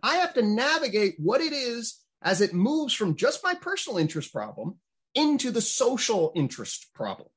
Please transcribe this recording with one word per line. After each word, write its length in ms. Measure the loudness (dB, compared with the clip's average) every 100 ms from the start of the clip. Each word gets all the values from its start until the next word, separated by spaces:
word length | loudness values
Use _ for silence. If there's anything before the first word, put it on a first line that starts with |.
I 140 | 0 2
have 160 | 2
to 80 | 2
navigate 720 | 2 2 2 0 0 0 0 0
what 200 | 0 2
it 140 | 0
is 500 | -4 -4 -6 -8 -10 _ _
as 200 | -2 2
it 120 | 2
moves 400 | 2 2 2 0
from 220 | 0 0 2
just 260 | 0 0 -2
my 100 | -4
personal 420 | -4 -6 -4 -2
interest 360 | -2 -2 -8
problem 440 | -8 -8 -8 -10 -12 _ _ _ 2
into 340 | 4 4 2
the 100 | 0
social 720 | 0 2 2 2 2 2 2 2
interest 580 | -2 -2 -10 -12 -12
problem. 360 | -8 -8 -8 -14